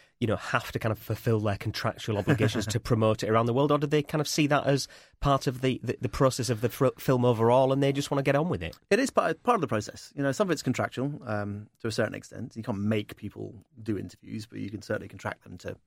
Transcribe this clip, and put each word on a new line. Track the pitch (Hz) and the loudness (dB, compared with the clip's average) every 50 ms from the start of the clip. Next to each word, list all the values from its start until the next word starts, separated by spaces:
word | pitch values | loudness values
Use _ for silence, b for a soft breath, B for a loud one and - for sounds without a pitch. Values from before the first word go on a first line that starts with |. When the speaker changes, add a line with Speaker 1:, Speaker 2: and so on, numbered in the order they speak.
| B B B B | B B B B
Speaker 1:
you | 120 110 | -2 0
know, | 101 85 | 0 -2
have | - - - - - - | -2 -2 -2 -2 -2 -4
to | - - | -6 -4
kind | - 110 107 | -2 -2 -2
of | - | -4
fulfill | - - 110 - - 123 113 107 | -4 -6 -6 -4 0 0 0 2
their | 104 107 98 - | 2 0 -2 -2
contractual | - 110 98 - - 113 - - - - 107 101 | -4 -6 -6 -4 -4 -4 -4 -6 -4 -4 -2 0
obligations | 104 - 147 107 107 110 - 113 101 - | 2 2 2 4 2 2 2 0 -2 -2
to | - 113 | -2 -2
Speaker 2:
<laughs> | |
Speaker 1:
promote | - - 123 107 110 110 107 - | 0 0 2 4 4 4 2 2
it | - 104 | 2 2
around | 110 113 117 120 | 4 4 4 4
the | 117 | 2
world? | 131 143 147 | 2 4 4
Or | 147 147 | 2 2
do | 147 | 2
they | 147 156 151 | 2 0 0
kind | 147 - - 151 | 0 0 0 -2
of | 147 - | -2 0
see | - - 151 139 | 2 2 2 4
that | 147 143 - | 2 2 2
as | 135 143 135 - - B B B B B B | 2 2 2 0 -4 B B B B B B
part | - 143 139 135 - | 2 2 2 2 2
of | 143 123 123 | -2 -2 0
the, | 127 131 123 - - | 0 0 0 0 -2
the, | 117 117 - | -4 -4 -4
the | - 117 | -4 -4
process | - - 143 131 - - 120 120 | 0 4 4 4 4 2 0 -2
of | 123 107 | -2 0
the | 120 117 | -2 -2
fr-, | - - 139 127 - - | 0 2 2 2 2 0
film | - - 131 123 120 | 0 2 2 4 4
overall, | 123 120 110 113 117 120 131 135 131 135 | 4 4 4 4 6 6 6 6 4 4
and | 139 139 | 2 2
they | 139 | 2
just | 139 139 139 - | 2 0 -2 -2
wanna | 147 139 135 | -2 0 2
get | 143 139 | 2 2
on | 139 151 180 | 2 2 0
with | 143 85 82 | -2 -4 -6
it? | 82 - - _ - | -8 -10 -12 _ 0
Speaker 2:
It | 202 220 | 2 2
is | 269 - | 2 2
part, | - 214 196 165 160 - - | 2 2 2 2 0 0 2
part | 247 240 | 2 2
of | 214 | 2
the | 156 120 | 2 0
process. | 120 107 104 - - - - - - | 0 -2 -2 -4 -10 -16 -18 -12 -6
You | 143 139 | -2 -2
know, | 139 | 0
some | 135 - 214 185 | 0 2 0 0
of | 160 | 0
it's | - - | 0 0
contractual, | 139 120 - 107 104 - - 127 143 147 - - | -2 0 0 -2 -2 -2 -4 -4 -4 -6 -6 -6
um, | 113 107 104 104 101 101 104 107 - _ _ | -6 -4 -4 -4 -4 -6 -8 -10 -14 _ _
to | - 113 | -6 -4
a | |
certain | 107 - 110 - - | 0 0 0 0 -2
extent. | 104 107 - - 101 110 - - | -6 -12 -12 -12 -12 -12 -10 -10
You | 113 110 | -10 -8
can't | 127 110 98 | -6 -4 -2
make | 101 107 113 107 107 - - - | 0 0 0 0 -2 -4 -10 -12
people | - 101 - 107 104 101 101 98 - _ _ 117 107 | -12 -12 -10 -10 -12 -12 -12 -14 -20 _ _ -10 -6
do | 110 104 95 | -4 -4 -4
interviews, | 101 92 - - - - 110 110 107 | -6 -8 -12 -16 -16 -12 -12 -12 -12
but | - 110 107 | -12 -10 -10
you | 107 101 | -8 -8
can | 107 104 | -8 -10
certainly | - - 107 - - 98 | -8 -6 -6 -6 -8 -10
contract | - 98 - - - - - | -14 -12 -10 -10 -10 -10 -12
them | 107 95 90 | -18 -18 -14
to, | - - - - _ | -12 -12 -12 -12 _